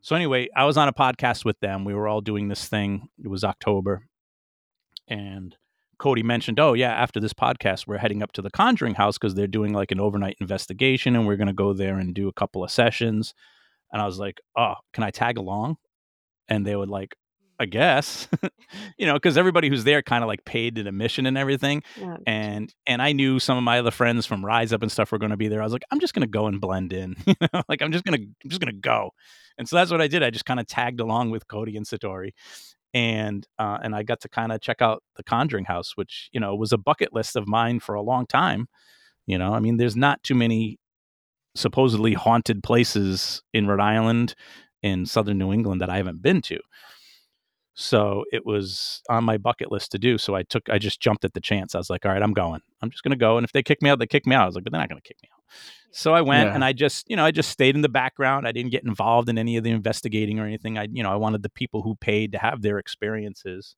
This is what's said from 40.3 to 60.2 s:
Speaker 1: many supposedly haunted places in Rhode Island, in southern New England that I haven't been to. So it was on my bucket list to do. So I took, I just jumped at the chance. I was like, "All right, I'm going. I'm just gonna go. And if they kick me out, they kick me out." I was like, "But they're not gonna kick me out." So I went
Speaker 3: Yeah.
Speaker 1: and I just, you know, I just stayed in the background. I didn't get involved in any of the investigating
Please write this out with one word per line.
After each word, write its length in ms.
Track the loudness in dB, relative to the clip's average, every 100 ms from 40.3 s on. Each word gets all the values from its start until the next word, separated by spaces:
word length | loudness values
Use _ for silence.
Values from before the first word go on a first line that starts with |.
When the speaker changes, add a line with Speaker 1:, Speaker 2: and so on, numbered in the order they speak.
| 2
Speaker 1:
many 440 | 2 2 -2 -6 _ _ _ _ _ _ _ -4
supposedly 580 | -2 4 4 4 2 2
haunted 480 | 4 2 2 -2
places 760 | 2 2 4 2 0 -2 -4 -8 _
in 140 | -2 2
Rhode 120 | 2
Island, 540 | 4 4 4 2 0 -4 -20 -20 _ _
in 220 | -2 -2 0
southern 320 | 0 0 0
New 160 | 2
England 280 | 0 0 -2
that 80 | -2
I 80 | -2
haven't 240 | -4 0
been 200 | 2 2
to. 160 | 0 -10 -10 -20 -20 -20 -20 -20 _ _ _ _ _ -10
So 460 | 2 2 4 -2 -4
it 140 | -6 -2
was 560 | -4 -4 -8 -8 -10 -2
on 160 | 0 2
my 120 | 0
bucket 320 | 0 -2 -4
list 200 | -6 -6
to 80 | -2
do. 180 | 0 0
So 160 | 0 -4
I 80 |
took, 260 | -2 -6 0
I 80 | -2
just 240 | 0 0
jumped 240 | 0 2 -2
at 80 |
the 80 | -6
chance. 340 | -4 -4 -2 -6
I 20 |
was 120 | -6
like, 160 | -4 -2
"All 60 |
right, 100 | 2
I'm 100 | 2
going. 280 | 2 -2 -4 _ _
I'm 80 | -10
just 140 | -6
gonna 140 | -2 2
go. 200 | 4 4
And 60 |
if 80 | 2
they 120 | -2
kick 180 | 2 2
me 80 | 4
out, 100 | 4
they 80 | 4
kick 180 | 2 4
me 80 | 4
out." 80 |
I 20 | 4
was 100 | 0
like, 80 |
"But 80 | -6
they're 80 | -4
not 60 | -4
gonna 140 | -8
kick 160 | -18 -20
me 80 | _
out." 100 | _ _ -20 -20 -20 _
So 220 | -4 4
I 80 | 4
went 260 | 6 6 4
Speaker 3:
Yeah. 80 | 4
Speaker 1:
and 80 |
I 80 | 0
just, 360 | 2 0 0 -4
you 60 | 2
know, 80 | 2
I 60 |
just 180 | 2 -2
stayed 260 | 4 4 4
in 60 |
the 80 | 2
background. 580 | 2 -2 0 0 0 -2
I 40 |
didn't 180 | -4 -4
get 120 | -4 -4
involved 420 | 0 4 4 4
in 80 | 0
any 200 | 0 0
of 60 | 0
the 60 |
investigating 680 | 0 0 -4 -2 -2